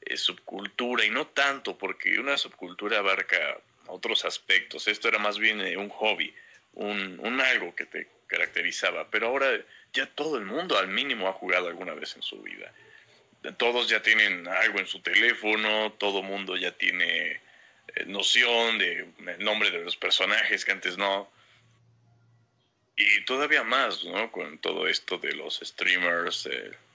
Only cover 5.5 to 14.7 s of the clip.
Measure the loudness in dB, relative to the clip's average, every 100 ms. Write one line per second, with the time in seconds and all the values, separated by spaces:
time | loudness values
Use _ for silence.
5.5 | 0 -2 -4 -6 -2 0 0 -4 -8 -20
6.5 | -20 _ -8 -4 -4 -6 -6 -4 0 2
7.5 | 2 -2 -8 -8 -10 -12 _ -4 -2 -2
8.5 | -2 -2 0 0 -2 -2 -2 0 2 2
9.5 | 0 -4 -20 -8 -4 -4 -4 -4 -2 -4
10.5 | -4 0 2 2 0 -2 0 -2 -2 0
11.5 | 0 0 -4 -8 -8 -10 -10 -10 -10 -14
12.5 | -14 -16 -18 -20 -20 -20 -20 _ _ -10
13.5 | 0 2 4 4 4 6 6 6 2 -2
14.5 | 2 2